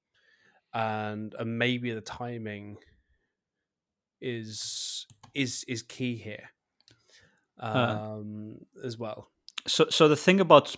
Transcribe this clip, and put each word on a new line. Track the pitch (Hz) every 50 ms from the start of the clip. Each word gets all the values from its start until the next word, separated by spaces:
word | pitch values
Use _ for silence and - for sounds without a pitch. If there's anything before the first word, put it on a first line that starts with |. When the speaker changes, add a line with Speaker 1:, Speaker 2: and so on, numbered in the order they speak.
| _ _ _ _ _ _ _ _ _ _ _ _ _ _ -
Speaker 1:
And, | 113 110 110 107 107 107 107 107 107 110 104 -
and | - 117 113 113 117
maybe | 120 123 123 123 123 120
the | 110 110
timing | 104 - - - 120 120 120 117 110 107 104 101 104 104 104 - - _ _ _ _ _ _ _ _ _ _ _ _ _ _ _ _ _ _ _ _ _ _ _ _ _ _ -
is, | - 131 120 117 110 110 107 - - - - - - - - - - - - _ - - -
is, | 143 135 120 - - -
is | - 123 113 -
key | - - - 127 123 120
here, | 110 101 110 107 - - - - _ _ _ _ _ _ - - _ _ _ - - - _ _ _ _ _ _ -
Speaker 2:
Uh, | 113 113 107 131 120 117 110 107 107 107 107
Speaker 1:
um, | 107 104 107 107 107 107 107 - - - - - 127 135
as | 123 110
well. | 113 117 107 107 - - - _ _ _ - - - -
Speaker 2:
so, | - - - 160 -
so | - - 160
the | 151 151
thing | - - 185 190 196
about | 185 160 156 143 - - -